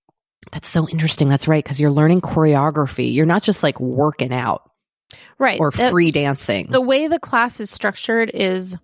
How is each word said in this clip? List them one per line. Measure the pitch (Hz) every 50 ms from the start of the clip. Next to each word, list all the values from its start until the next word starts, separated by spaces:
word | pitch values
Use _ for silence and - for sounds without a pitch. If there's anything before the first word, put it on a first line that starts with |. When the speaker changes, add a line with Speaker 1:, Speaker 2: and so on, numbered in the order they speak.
| _ _ _ _ _ _ _ _ - -
Speaker 1:
That's | - 156 - -
so | - 170 156 -
interesting. | - 160 160 156 - - 151 139
That's | 139 135 - 160
right, | 156 151 -
'cause | - 139 139
you're | 147 147
learning | 139 147 151 160 180 180
choreography. | - - - 165 156 156 147 135 143 151 143 151 143 135 - - 123 120
You're | 120 139 156
not | 165 175 208
just, | - 220 185 -
like, | - 147 - -
working | 127 127 123 131 147 151 147 - 127 123
out | 127 123 123 113 - - _ _ _ _ _ _ _ _ _ - - - - - _ -
Speaker 2:
Right. | 269 247 190 -
Speaker 1:
or | 160 143
Speaker 2:
The, | - - - -
Speaker 1:
free | 180 175 170 160
dancing. | 147 147 143 139 139 - - - 101 95 82 -
Speaker 2:
the | 262 254
way | 254 247 262 277 311
the | 311 339 320
class | - - 277 233 233 240 - -
is | 208 -
structured | - - - 202 196 - - - 226 226 226 214
is | - - 196 185 185 185 185 185 180 170